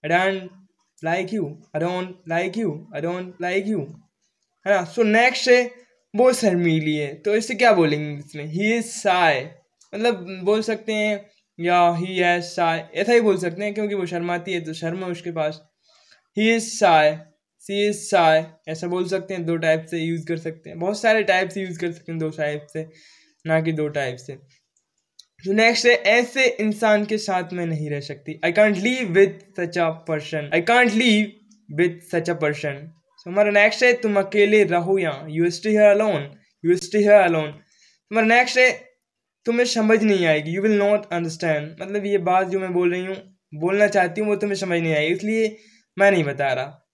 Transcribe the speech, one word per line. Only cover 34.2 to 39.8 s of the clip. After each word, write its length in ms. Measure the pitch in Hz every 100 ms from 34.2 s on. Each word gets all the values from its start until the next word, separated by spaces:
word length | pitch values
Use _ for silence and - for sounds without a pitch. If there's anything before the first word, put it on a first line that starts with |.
| 196 208 208 214
रहो 340 | 190 175 175 190
यहाँ।" 300 | 170 139 156
You 160 | 156
stay 280 | 175 170 220
here 240 | 214 208 202
alone। 260 | 214 160 143 - _ _ 165
You 120 | 180
stay 240 | - 214
here 240 | 208 208 180
alone। 260 | 165 151 147 _ _ _ _ _
हमारा 160 | 214 220
नेक्स्ट 300 | 233 254 254
है, 280 | 254 - - _ _ _ _ _ -
"तुम्हें 200 | 233 240
समझ 380 | 233